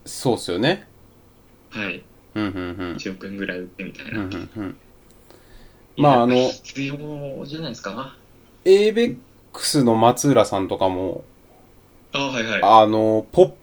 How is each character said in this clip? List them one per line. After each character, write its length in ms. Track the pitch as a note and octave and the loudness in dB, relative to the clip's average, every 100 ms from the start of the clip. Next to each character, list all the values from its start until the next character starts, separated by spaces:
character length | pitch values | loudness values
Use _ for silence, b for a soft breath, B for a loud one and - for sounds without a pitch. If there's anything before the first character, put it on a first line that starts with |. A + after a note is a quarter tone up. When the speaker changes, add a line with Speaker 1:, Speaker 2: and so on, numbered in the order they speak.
| - | -18
Speaker 1:
そ 280 | - C3 | -6 -4
う 20 | A2 | -2
っ 20 | |
す 140 | - | -4
よ 80 | F2 | -2
ね。 280 | C3+ G3 - _ - _ _ _ _ _ _ | -2 -2 -8 _ -20 _ _ _ _ _ _
Speaker 2:
は 180 | A2 G2 | -12 -10
い。 120 | F2 - _ _ G#2+ | -12 -16 _ _ -6
Speaker 1:
う 60 | |
ん、 40 | G2+ | -6
う 40 | |
ん、 40 | |
う 400 | F2+ F2+ F#2 F2+ | -6 -8 -8 -8
ん。 20 | - | -8
Speaker 2:
一 140 | G2 | -10
億 180 | F#2+ G2 | -12 -12
円 80 | G2 | -10
ぐ 100 | F#2+ | -10
ら 100 | F2+ | -10
い 40 | |
売 40 | |
っ 20 | F#2 | -12
て 180 | - | -14
み 80 | F#2+ | -16
た 120 | - | -14
い 100 | - | -10
な。 80 | A2 | -8
Speaker 1:
う 20 | F#2+ | -8
ん、 60 | |
う 40 | F2+ | -8
ん、 120 | F2+ A2 | -12 -10
う 60 | |
ん。 160 | F#2+ - _ _ _ _ _ b b b b b _ - | -12 -12 _ _ _ _ _ b b b b b _ 0
ま 220 | C#3+ B2 | 4 4
あ、 40 | |
あ 40 | B2 | 4
の、 80 | B2 | 2
Speaker 2:
い 80 | |
や、 60 | C3 | 0
必 340 | - - C3+ | -4 -14 -10
要 600 | C#3 D3 D3+ D3 C#3+ C3+ C#3 | -10 -10 -12 -12 -12 -12 -12
じ 120 | D#3 | -12
ゃ 20 | |
な 60 | D#3 | -12
い 40 | |
で 60 | A2+ | -12
す 60 | |
か。 340 | G2 G2+ - - _ _ _ _ | -12 -10 -14 -16 _ _ _ _
Speaker 1:
エ 260 | F3+ G3 G#3+ | 4 6 4
イ 20 | |
ベ 120 | A3 A#3+ | 2 -2
ッ 120 | - - _ _ | -4 -18 _ _
ク 140 | - - | -10 -2
ス 180 | D3+ | 2
の 120 | A#2+ A2 | 4 6
松 340 | A#2 B2+ C#3+ | 4 4 4
浦 160 | A#2+ G2+ | 4 4
さ 140 | G2 | 0
ん 80 | F#2 | -4
と 100 | F#2+ | -2
か 100 | F#2+ | -2
も、 380 | F#2 F#2+ - - _ _ _ _ _ _ _ _ | -2 -6 -8 -14 _ _ _ _ _ _ _ _
Speaker 2:
あ、 160 | C#3+ C3+ | -6 -4
は 120 | B2 | -4
い、 60 | A2+ | -4
は 120 | G2+ | 0
い。 20 | |
Speaker 1:
あ 240 | F#2+ A2 G#2+ | 6 8 8
の、 380 | A2 A2 A2 - | 4 2 0 0
ポ 120 | - | 4
ッ 40 | F#3+ - | 4 2